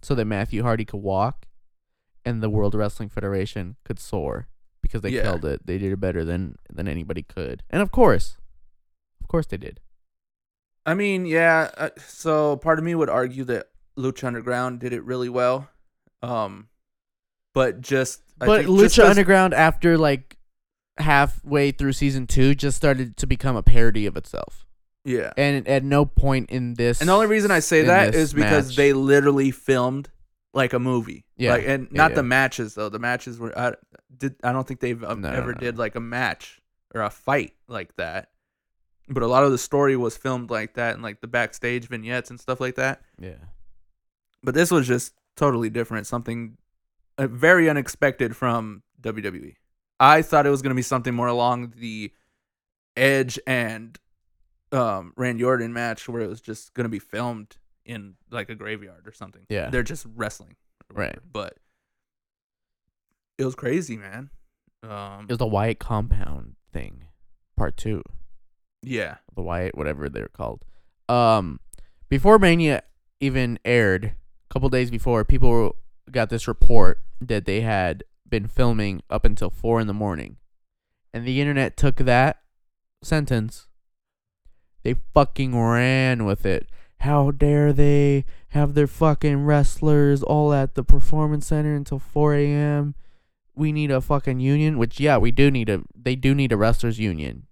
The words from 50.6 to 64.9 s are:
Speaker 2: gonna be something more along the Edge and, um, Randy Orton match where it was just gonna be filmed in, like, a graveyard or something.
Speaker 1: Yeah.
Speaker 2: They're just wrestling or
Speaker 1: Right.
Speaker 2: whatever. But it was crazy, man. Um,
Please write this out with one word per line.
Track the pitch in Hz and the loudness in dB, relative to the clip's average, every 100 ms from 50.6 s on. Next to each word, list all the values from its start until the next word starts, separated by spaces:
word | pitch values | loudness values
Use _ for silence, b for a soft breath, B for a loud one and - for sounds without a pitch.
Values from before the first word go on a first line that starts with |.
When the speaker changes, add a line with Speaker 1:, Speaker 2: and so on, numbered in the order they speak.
Speaker 2:
gonna | 135 127 | -2 -4
be | |
something | 123 131 120 | -4 -6 -4
more | 120 120 | -4 -2
along | 120 120 123 120 113 | -2 -2 -2 -8 -14
the | 117 110 104 _ _ _ _ _ _ _ _ - | -14 -12 -14 _ _ _ _ _ _ _ _ -2
Edge | 135 135 127 - - | 0 2 -2 -8 -6
and, | 131 117 110 113 - _ _ _ _ _ _ _ | -4 -4 -10 -18 -20 _ _ _ _ _ _ _
um, | 135 117 98 87 - | -4 -2 -4 -10 -8
Randy | 123 117 | -8 -4
Orton | 123 127 117 | -2 -2 -4
match | 120 120 110 - | -8 -8 -8 -12
where | 117 | -10
it | 107 | -10
was | 110 | -12
just | - 107 - | -16 -18 -16
gonna | - 117 | -8 -8
be | 107 | -8
filmed | - 104 120 117 107 - _ _ _ | -12 -10 -8 -10 -16 -20 _ _ _
in, | 117 101 92 _ | -18 -18 _ _
like, | 120 101 | -14 -14
a | 110 | -14
graveyard | 104 107 98 87 87 | -14 -14 -16 _ -20
or | |
something. | _ 95 90 92 | _ -20 _ _
Speaker 1:
Yeah. | 104 76 | -10 -6
Speaker 2:
They're | 127 | -6
just | 120 160 - 113 | -6 -8 -16 -12
wrestling | 107 - - _ _ _ _ | -12 -12 -20 _ _ _ _
or | 104 | -10
Speaker 1:
Right. | 95 | -10
Speaker 2:
whatever. | - - | -10 -16
But | 117 95 - _ _ _ _ _ _ _ _ _ _ _ _ _ _ _ _ _ _ | -14 -14 -16 _ _ _ _ _ _ _ _ _ _ _ _ _ _ _ _ _ _
it | 131 | -8
was | 127 | -6
crazy, | 127 156 - 110 | -6 -6 -6 -14
man. | 101 104 139 - _ _ _ _ | -16 -20 -20 -20 _ _ _ _
Um, | 110 | -18